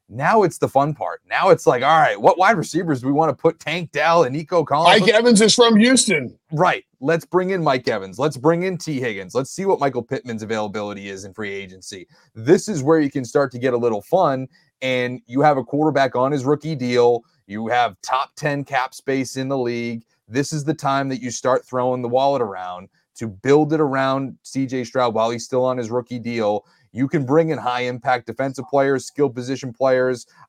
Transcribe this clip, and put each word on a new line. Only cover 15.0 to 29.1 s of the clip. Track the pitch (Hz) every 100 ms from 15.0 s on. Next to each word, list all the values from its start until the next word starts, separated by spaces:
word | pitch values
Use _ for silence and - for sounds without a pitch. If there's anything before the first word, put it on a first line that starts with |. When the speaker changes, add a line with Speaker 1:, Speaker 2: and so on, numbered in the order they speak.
| 123 123 -
Speaker 1:
you | 127
have | 151 139
a |
quarterback | 120 143 156 139 135 123
on | 131
his | 147
rookie | 127 147 156
deal. | 147 123 123 120 117 - _ -
You | 104 110
have | 123 117 92
top | - 127 - -
ten | 147 143
cap | 139 135 131 -
space | - 135 127 131
in | 131
the | 139
league. | 120 120 120 117 - _ -
This | 117 143
is | 156
the | 143
time | 151 135 139 139
that | 131
you | 123
start | - 127 127 -
throwing | 127 127 127
the | 120
wallet | 127 139 139
around | 110 92 90 90 90 _ _ -
to | 113
build | 98 131 147 151
it | 156
around | 147 135 135 135 135 117
C | - 135 135
J | 131
Stroud | 117 131 123
while | 110 113
he's | 120 -
still | 127 127
on | 127
his | 110
rookie | 123 117 123
deal. | 117 117 104 104 - _ _ 110
You | 135
can | 165 127
bring | 156 160
in | 131
high | 123 123
impact | 123 123 135 123 113
defensive | 113 135 131 123
players, | 143 139 131
skill | -